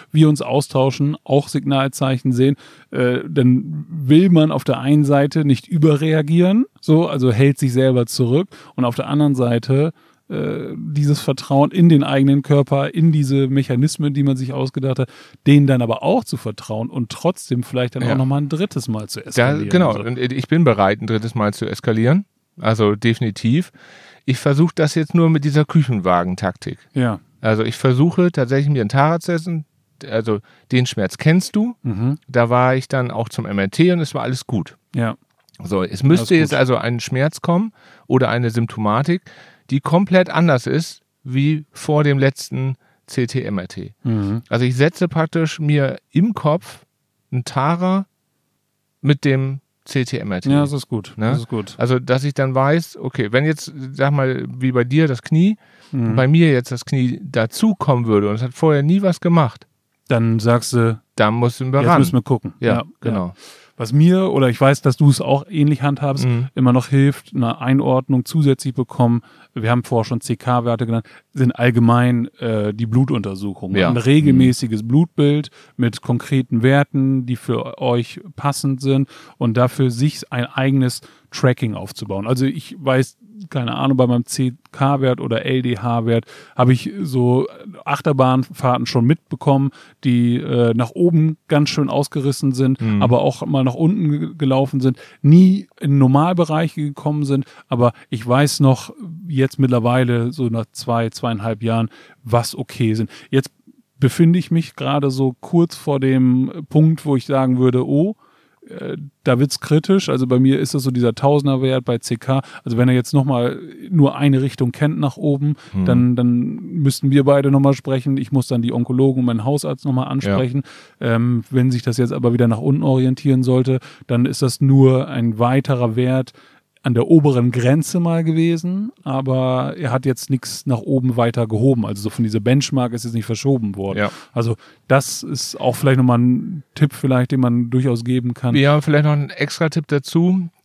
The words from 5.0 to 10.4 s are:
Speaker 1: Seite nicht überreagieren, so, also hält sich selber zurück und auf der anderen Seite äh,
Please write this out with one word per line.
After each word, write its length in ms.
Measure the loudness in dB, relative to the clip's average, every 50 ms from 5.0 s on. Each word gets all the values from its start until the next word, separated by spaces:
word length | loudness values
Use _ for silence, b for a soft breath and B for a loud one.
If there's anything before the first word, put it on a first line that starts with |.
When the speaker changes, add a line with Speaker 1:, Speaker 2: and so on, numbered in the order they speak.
| 4
Speaker 1:
Seite 400 | 4 2 2 2 2 0 0 2
nicht 240 | 2 2 0 0
überreagieren, 1000 | -2 0 2 4 4 4 2 2 0 0 0 0 2 2 2 4 4 2 2 0 -2 _ _
so, 260 | 0 2 4 4 4
also 240 | 2 0 0 2 2
hält 260 | 4 4 4 4 4
sich 160 | 2 -2 0 2
selber 320 | 2 2 2 2 2 0
zurück 440 | -2 -2 -2 0 2 2 0 0 -4 B B B B B
und 100 | -4 -4
auf 80 | -2 -2
der 140 | -4 -4
anderen 260 | -2 0 2 2 2 2
Seite 600 | 0 0 0 0 -2 0 0 0 0 0 -2 b b b b b b b -10
äh, 420 | -8 -6